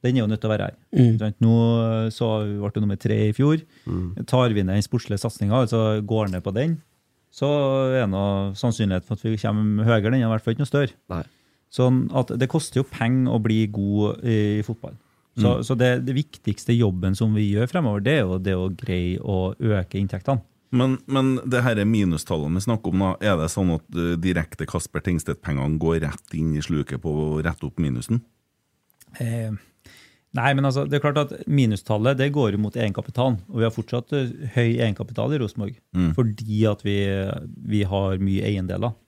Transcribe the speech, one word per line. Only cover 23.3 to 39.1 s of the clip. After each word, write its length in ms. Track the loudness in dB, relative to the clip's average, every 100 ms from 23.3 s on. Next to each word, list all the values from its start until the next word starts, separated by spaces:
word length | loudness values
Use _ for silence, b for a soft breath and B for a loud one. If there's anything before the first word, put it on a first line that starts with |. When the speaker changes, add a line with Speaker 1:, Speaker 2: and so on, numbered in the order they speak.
| 2
Speaker 4:
det 120 | 0
sånn 200 | 0 0
at, 120 | 0 _
eh, 220 | -4 -2 0
direkte 500 | 0 0 -2 -8 -6
Kasper 340 | -6 -6 -6
Tengstedt-pengene 800 | -2 -2 -2 -6 -4 -4 -2 0
går 220 | 0 0
rett 320 | -2 -8 _
inn 200 | -4 -2
i 60 | -2
sluket 380 | -2 -2 -2 -6
på 80 | -4
å 320 | -2 -2 -2
rette 240 | -2 -4 -8
opp 120 | -4
minusen? 420 | -2 -2 -2 -4 -4 _ _ _ _ _ _ _ -20 -8
Speaker 1:
Eh, 300 | -6 -4 -6 -8 b b b b b b b
nei, 160 | -2 2
men 120 | 2 2
altså, 160 | 0 0
det 100 | 0
er 60 | 0
klart 140 | 0
at 240 | -2 -6 0
minustallet, 720 | 2 4 2 -2 0 2 2
det 140 | 0
går 220 | 2 0 2
jo 40 |
mot 120 | -2 -2
egenkapitalen, 600 | -2 -4 -6 -2 0 0 -4
og 120 | -2
vi 60 | -2
har 80 |
fortsatt, 380 | -2 -6 -6 -4
eh, 200 | -4 -4 -6 -4
høy 220 | 0 0 2
egenkapital 540 | 0 -2 -6 -4 -2
i 40 | -2
Rosenborg, 380 | -4 -4 -8 -8 _
Speaker 4:
Mm. 200 | 0 0
Speaker 1:
fordi 500 | 2 0 -2 -4 2 2
at 160 | 2
vi, 160 | -2 -2 0 -2 -2 -6 -10 -12 -2
vi 160 | 0
har 340 | 0 0 0 0
mye 240 | 0 0
eiendeler 520 | 0 -2 -2 -2 -4 -6 _